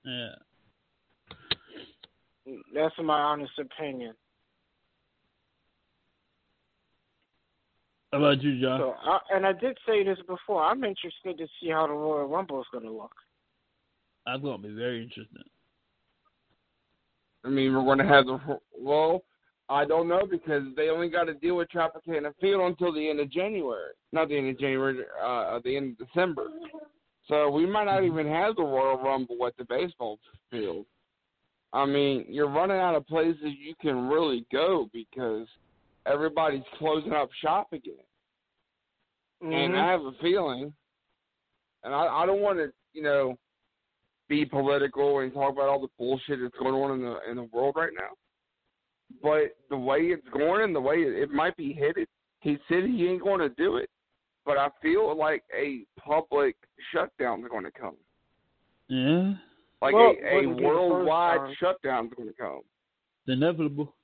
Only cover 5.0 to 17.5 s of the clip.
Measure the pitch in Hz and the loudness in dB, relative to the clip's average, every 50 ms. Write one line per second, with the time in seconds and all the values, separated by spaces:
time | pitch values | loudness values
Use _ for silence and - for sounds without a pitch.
5 | _ _ _ _ _ _ _ _ _ _ _ _ _ _ _ _ _ _ _ _ | _ _ _ _ _ _ _ _ _ _ _ _ _ _ _ _ _ _ _ _
6 | _ _ _ _ _ _ _ _ _ _ _ _ _ _ _ _ _ _ _ _ | _ _ _ _ _ _ _ _ _ _ _ _ _ _ _ _ _ _ _ _
7 | _ _ _ _ _ _ _ _ _ _ _ _ _ _ _ _ _ _ _ _ | _ _ _ _ _ _ _ _ _ _ _ _ _ _ _ _ _ _ _ _
8 | _ _ - 143 147 147 143 135 135 147 139 123 127 131 127 131 147 131 - - | _ _ 0 4 6 6 4 4 2 0 0 2 0 0 0 0 -2 -2 -4 -4
9 | - - - 190 - - 196 190 190 196 190 175 226 262 262 - - - 220 208 | 0 0 0 0 0 0 0 2 2 0 0 0 -2 -4 -4 -4 -2 0 2 2
10 | 196 196 190 185 180 175 185 175 - - 208 175 156 170 220 269 262 214 190 - | 2 0 -2 -4 -6 -12 -12 -12 -6 -4 0 2 2 2 0 0 -2 -6 -6 -6
11 | - 175 - - _ 190 175 151 165 156 - - 175 170 160 156 160 151 147 147 | -10 -14 -14 -12 _ -10 -8 -8 -10 -12 -12 -10 -6 -2 0 0 0 0 0 -2
12 | 151 156 156 147 143 135 147 175 190 - 143 135 123 - - 123 113 110 110 110 | -2 -2 -2 -2 -2 -2 -2 -4 -4 -4 -6 -8 -8 -8 -12 -12 -12 -12 -12 -14
13 | 101 120 - - _ _ _ _ _ _ _ _ _ _ _ _ _ _ _ _ | -14 -16 -20 -20 _ _ _ _ _ _ _ _ _ _ _ _ _ _ _ _
14 | _ _ _ _ _ 120 123 135 139 143 123 95 101 104 107 110 117 123 123 117 | _ _ _ _ _ -10 -8 -6 -6 -6 -8 -8 -10 -12 -10 -6 -6 -6 -6 -6
15 | 117 120 - 110 110 107 - - - _ _ _ _ _ _ _ _ _ _ _ | -10 -12 -16 -18 -18 _ -20 -20 -20 _ _ _ _ _ _ _ _ _ _ _
16 | _ _ _ _ _ _ _ _ _ _ _ _ _ _ _ _ _ _ _ _ | _ _ _ _ _ _ _ _ _ _ _ _ _ _ _ _ _ _ _ _
17 | _ _ _ _ _ _ _ _ _ 127 | _ _ _ _ _ _ _ _ _ -2